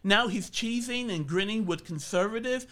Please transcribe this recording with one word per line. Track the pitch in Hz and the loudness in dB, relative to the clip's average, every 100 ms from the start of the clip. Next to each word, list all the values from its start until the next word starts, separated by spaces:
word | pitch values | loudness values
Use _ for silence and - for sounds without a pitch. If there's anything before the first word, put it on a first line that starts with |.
now | 190 208 240 | 4 4 4
he's | 202 - | 0 -4
cheesing | - 226 240 240 247 240 | -4 -2 -2 -2 -2 -2
and | 170 143 | -2 0
grinning | 180 202 220 185 | 0 0 0 0
with | 165 - | -2 -4
conservatives | 156 - 180 202 226 254 254 254 | -8 -2 0 0 0 -2 -4 -4